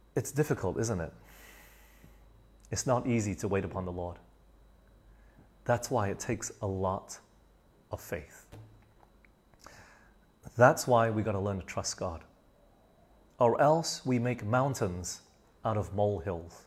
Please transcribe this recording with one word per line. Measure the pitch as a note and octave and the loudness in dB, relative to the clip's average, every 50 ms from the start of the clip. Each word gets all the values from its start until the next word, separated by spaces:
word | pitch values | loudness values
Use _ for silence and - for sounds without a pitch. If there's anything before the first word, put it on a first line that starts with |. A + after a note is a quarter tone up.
| - _ - | -16 _ -4
It's | C3+ A#2 - | -4 -4 -2
difficult, | - C#3 D3+ - C#3 - - F2+ - - | 0 0 0 0 0 -2 -2 -2 -2 0
isn't | A2+ A2+ G#2+ F2 | -2 0 0 -2
it? | D#2+ D2 - - - - - - - - - - - - - - - - - - - - - - - - - - - - - - - - | -4 -6 -8 -16 -20 -20 -20 -20 -20 -20 -20 -20 -20 -20 -20 -20 -20 -20 -20 -20 -20 -20 -20 -20 -20 -20 -20 -20 -20 -20 -20 -20 -12 -8
It's | A2+ - - | -6 -4 0
not | C#3 B2 B2 B2 | 2 0 2 2
easy | C3 A#2+ A2+ G2+ G2+ F#2 | 2 2 2 2 0 -2
to | - - | -2 -2
wait | G2 G2 G2 F#2+ | 0 0 0 0
upon | F2 G2+ F#2+ F#2 | 0 -6 -6 -6
the | F2+ | -6
Lord. | F2+ F2+ F2 F2 F2 - - - - _ - - - - - - - - - - - - - - - - - - - - - - - - - | -6 -6 -8 -8 -10 -12 -18 -20 -20 _ -20 -20 -20 -20 -20 -20 -20 -20 -20 -20 -20 -20 -20 -20 -20 -20 -20 -20 -20 -20 -20 -20 -20 -10 0
That's | - A#2+ - - - | 0 0 0 0 -2
why | C3+ A#2 G2+ G2 | 0 0 0 0
it | F#2+ - | -2 -4
takes | - - A#2 A2 - - - - | -4 -6 -4 -4 -6 -10 -10 -6
a | A2 | -4
lot | G2 F#2+ F#2+ F#2+ F#2 F#2+ - - - - - - _ _ - _ - - _ _ - _ _ _ - | -4 -2 0 0 -2 -2 -2 -6 -12 -18 -20 -20 _ _ -20 _ -20 -20 _ _ -20 _ _ _ -12
of | G#2+ - | -12 -12
faith. | - - - D#2+ D2 - - - - - - - - - - - - _ _ - - _ _ - _ - _ _ _ _ - _ - - - - - - - - - - - _ - _ _ _ - - - | -10 -10 -10 -10 -10 -14 -20 -20 -20 -20 -20 -20 -20 -20 -20 -20 -20 _ _ -20 -20 _ _ -20 _ -20 _ _ _ _ -20 _ -20 -20 -20 -20 -20 -20 -20 -20 -20 -20 -20 _ -20 _ _ _ -20 -6 4
That's | A2+ A#2+ C3+ E3 - - C3+ | 8 8 8 8 6 2 4
why | B2 A2+ A2+ A2+ | 6 6 6 4
we | G#2+ G#2+ | 2 0
gotta | G2+ A2 G2+ F#2+ | -2 -2 -2 -2
learn | G2 G#2 G2 F#2+ | -2 -2 -4 -4
to | E2+ | -6
trust | - - G2+ - - - | -8 -8 -6 -6 -6 -6
God. | - F#2+ F#2 E2 D#2 - - - _ _ _ _ _ - - - _ _ _ _ - - _ - - - _ _ - | -6 -6 -6 -6 -8 -14 -20 -20 _ _ _ _ _ -20 -20 -20 _ _ _ _ -20 -20 _ -20 -20 -20 _ _ 4
Or | B2+ A#2 A2+ - | 4 4 6 6
else | C#3+ D3 D#3 E3 D#3+ - - - - | 6 6 6 4 2 -2 -6 -4 -2
we | C3 B2+ A#2+ | 0 0 0
make | A#2 B2 A#2+ - G2+ | 0 0 -2 -4 -2
mountains | G2+ A#2 B2+ C3+ C#3+ G2+ - A2+ F#2 F2+ F2+ F2 - - - - _ _ _ _ _ _ _ - | 0 0 2 2 0 0 -2 -2 -2 -2 -4 -8 -8 -10 -12 -16 _ _ _ _ _ _ _ -4
out | A2+ A2 | -2 -2
of | G#2+ F#2 E2+ F#2+ | -2 -2 -4 0
molehills. | G2+ G#2 G#2 G2+ F2 - G2 F2+ E2 E2 E2+ - - - | 0 0 0 0 -2 -4 -4 -6 -6 -8 -12 -18 -20 -20